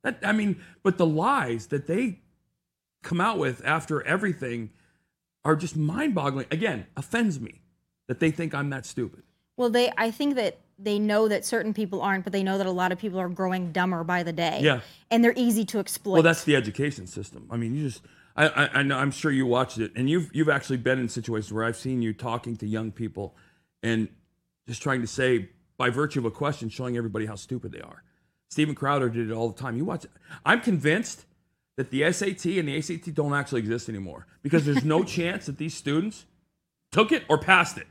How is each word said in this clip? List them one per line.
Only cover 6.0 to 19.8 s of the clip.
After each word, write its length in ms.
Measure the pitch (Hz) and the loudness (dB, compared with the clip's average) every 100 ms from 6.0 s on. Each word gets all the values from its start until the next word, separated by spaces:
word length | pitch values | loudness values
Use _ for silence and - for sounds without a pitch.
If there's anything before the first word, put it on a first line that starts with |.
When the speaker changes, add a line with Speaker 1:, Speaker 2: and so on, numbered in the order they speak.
| 302 185 143 135 123 | 0 0 -2 -4 -4
Speaker 1:
Again, 360 | 160 220 123 92 - | -2 -2 -2 -8 -12
offends 420 | - 233 226 139 | -4 0 0 0
me 220 | 110 - _ _ _ _ - | -8 -14 _ _ _ _ -8
that 120 | 127 | 0
they 100 | 160 | 0
think 240 | 151 165 | 0 -4
I'm 160 | 143 143 | -4 -4
that 140 | 135 - | -6 -8
stupid. 380 | - 113 - _ _ _ - | -6 -6 -8 _ _ _ -2
Speaker 2:
Well, 140 | 247 | 2
they, 220 | 240 247 - | 4 2 2
I 140 | 226 | -2
think 240 | 220 285 254 | 0 0 2
that 240 | 208 - _ - | 0 -4 _ -8
they 220 | 202 208 | -2 0
know 300 | 208 208 220 | 2 4 4
that 160 | 208 - | 2 0
certain 280 | 226 208 | -2 -2
people 280 | 214 202 190 | -2 -4 -2
aren't, 240 | 190 190 185 | 0 0 -2
but 80 | |
they 100 | 196 | -2
know 140 | 190 196 | 0 0
that 100 | 190 | 0
a 40 | |
lot 200 | 180 185 | 0 0
of 60 | 180 | 0
people 240 | 214 185 | -4 -4
are 80 | 180 | -6
growing 420 | 175 185 185 180 | -2 -2 -2 -2
dumber 320 | 160 185 175 | 0 0 0
by 200 | 165 180 | -2 -2
the 100 | 170 | -2
day. 260 | 160 170 139 | 0 0 2
Speaker 1:
Yeah. 200 | 151 127 - - _ | 2 2 -4 -20 _
Speaker 2:
And 140 | 233 | 6
they're 100 | 233 240 | 6 6
easy 260 | 240 214 208 | 2 2 0
to 140 | 220 | -2
exploit. 360 | 190 - 208 180 | -4 -6 2 6
Speaker 1:
Well, 80 | |
that's 200 | 165 160 | 6 4
the 140 | - 139 | 4 2
education 500 | 107 104 147 - 90 | 2 -2 -4 -4 -12
system. 400 | - 101 - 113 | -12 -12 -16 -10
I 60 | 117 | -6
mean, 180 | 113 | -4
you 140 | 139 147 | -4 -6
just, 140 | - - - _ - | -8 -20 -20 _ 2
I, 120 | 151 | 2
I, 300 | - 147 139 | 4 2 2
I 40 | |
know, 140 | 139 135 | 2 2
I'm 140 | 139 | 0
sure 200 | - 156 | 0 0
you 140 | 135 127 | 2 2
watched 320 | 120 127 | 2 0
it, 160 | 110 | -2